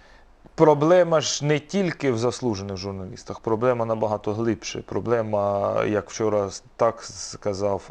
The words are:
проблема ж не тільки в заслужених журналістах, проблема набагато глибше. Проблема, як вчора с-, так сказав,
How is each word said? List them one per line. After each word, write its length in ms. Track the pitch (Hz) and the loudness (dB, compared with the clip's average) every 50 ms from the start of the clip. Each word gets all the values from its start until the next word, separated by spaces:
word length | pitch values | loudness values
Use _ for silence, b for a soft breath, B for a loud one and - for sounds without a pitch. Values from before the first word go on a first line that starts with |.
| B B B B B - - _ - - - | B B B B B -20 -20 _ -20 -8 0
проблема 640 | - 160 156 147 143 147 160 180 180 175 170 160 151 | 4 6 6 6 6 4 6 6 6 6 4 2 0
ж 240 | 131 - - - 143 | 0 -2 -4 -2 0
не 140 | 147 151 143 | 0 0 0
тільки 520 | 147 - - 202 190 170 - - 143 135 | -2 -2 -2 -2 -2 -2 -2 -2 0 0
в 60 | 117 | 0
заслужених 600 | 110 120 123 110 - 127 120 104 95 98 101 98 | 2 0 0 -2 -2 -2 -4 -2 -4 -6 -8 -8
журналістах, 600 | 90 98 98 98 95 92 92 107 - - - 98 - | -8 -8 -8 -8 -8 -10 -12 -14 -14 -12 -12 -14 -8
проблема 460 | - 117 113 107 120 127 123 117 113 | -2 -2 0 2 2 2 2 2 0
набагато 480 | 113 113 110 113 107 107 104 - 107 104 | -2 0 0 0 0 0 -2 -2 -2 -2
глибше. 480 | 107 117 113 107 - - - - - - | 0 0 0 0 -2 -4 -8 -10 -10 -8
Проблема, 880 | - - 101 98 110 120 117 110 110 107 101 101 101 101 101 101 101 104 110 110 | -6 -6 -4 -2 0 0 0 0 0 0 0 2 2 2 0 0 0 0 0 0
як 220 | 110 104 101 90 - | 2 2 0 -2 -2
вчора 360 | - - 113 107 104 104 98 | -4 -2 0 2 2 2 2
с-, 160 | 95 90 - - - - | 0 -4 -10 -16 -14 -2
так 280 | - 120 113 110 - - | 2 2 2 2 -2 -8
сказав, 800 | - - - - - - - - 107 98 92 101 101 98 95 - - | -16 -14 -14 -14 -14 -12 -6 -4 -4 -2 0 0 0 -2 -2 -4 -8